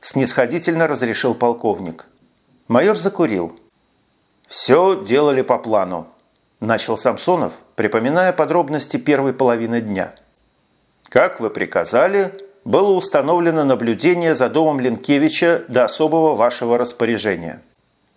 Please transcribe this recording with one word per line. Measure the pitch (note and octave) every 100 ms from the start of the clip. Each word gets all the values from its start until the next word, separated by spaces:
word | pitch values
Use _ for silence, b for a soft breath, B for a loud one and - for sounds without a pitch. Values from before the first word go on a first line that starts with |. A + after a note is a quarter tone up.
снисходительно | - C3+ C3 - A#2+ E3 F3 E3 D#3+
разрешил | C3 A#2+ G#2+ B2+ A2
полковник. | A#2+ A#2 A2+ F#2 F2+ D#2+ - _ _ _ _ _ -
Майор | A#2+ F#3+ G#3
закурил. | F#3 G3 D3+ F#2+ E2+ - _ _ _ _ _ _ _ _ -
«Всё | - - D3 F#3+ F3
делали | G#2 C3+ D3 C3
по | B2 A#2+
плану», | A#2 G#2+ F#2 F2 - _ _ _ _ -
начал | A2 A2 - A2
Самсонов, | B2+ G#2 - F3 G#2+ - _ -
припоминая | G#2+ A2+ B2 E3+ F#3
подробности | F3 C#3+ F3 C#3+ D3+ - C3+
первой | B2+ C#3 C#3
половины | C3 B2+ A#2 A2+ A#2
дня. | G#2+ F#2+ F2 - _ _ _ _ _ _ _ _ -
«Как | B2+ F3+ -
вы | A2
приказали, | - F2 F#2 E2+ A#2 F3+ G3+ F#3 - - _
было | - C3+ G3+
установлено | F#3 - D3 C3+ F3 E3+ D#3+
наблюдение | C#3 A#2+ A#2 G#2+ E3 F3 E3
за | D3 B2
домом | D3 D#3 C#3
Линкевича | B2 A2+ - C#3+ D#3 - E3+ E3 -
до | B2+
особого | A2+ - D#3 D#3+ D#3+
вашего | A2+ A#2+ - A#2 A#2+
распоряжения». | A#2+ - A#2 A2 G#2+ F2 E2 - _ _ _ _ _